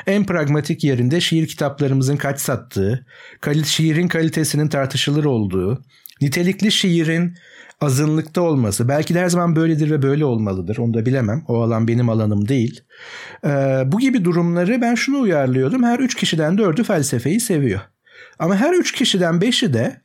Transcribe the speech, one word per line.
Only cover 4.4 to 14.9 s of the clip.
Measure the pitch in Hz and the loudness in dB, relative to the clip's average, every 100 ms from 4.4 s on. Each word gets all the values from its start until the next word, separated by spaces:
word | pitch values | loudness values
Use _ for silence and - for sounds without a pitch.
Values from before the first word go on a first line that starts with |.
| 156 143 151 | -2 0 0
tartışılır | 143 131 - - 147 | 0 -2 -2 0 0
olduğu, | 147 120 98 92 92 131 - _ - - | 2 0 0 -2 -2 -4 -8 _ -20 -4
nitelikli | 143 175 180 196 220 | -2 0 0 0 0
şiirin | - 196 170 156 165 175 175 - - - - | 2 2 2 2 0 -2 -4 -18 -20 -20 -4
azınlıkta | 147 131 151 156 156 185 | 0 2 2 0 -2 0
olması, | 170 143 110 98 120 | 0 2 0 0 0
belki | 147 151 | 0 0
de | 175 | 0
her | 180 | 0
zaman | 175 175 160 | 2 2 2
böyledir | 165 151 156 | 2 2 0
ve | 156 | 0
böyle | 135 147 | 2 2
olmalıdır, | 147 113 104 95 87 110 | 0 0 -2 -2 -4 -4
onu | 117 | -2
da | 113 117 | -2 0
bilemem. | 131 104 139 - | 0 0 -2 -2
O | 117 | 0
alan | 117 110 113 | 0 0 0
benim | 117 123 | 0 0
alanım | 110 107 104 104 | 0 0 0 0
değil. | 135 113 - - - - - - - | 0 -2 -6 -18 -20 -20 -18 -18 -8
Ee, | 165 139 135 135 131 | -2 0 0 0 0
bu | 196 | 0
gibi | 269 254 | 2 2
durumları | 175 175 170 170 180 247 | 2 2 0 0 0 0
ben | 233 | 0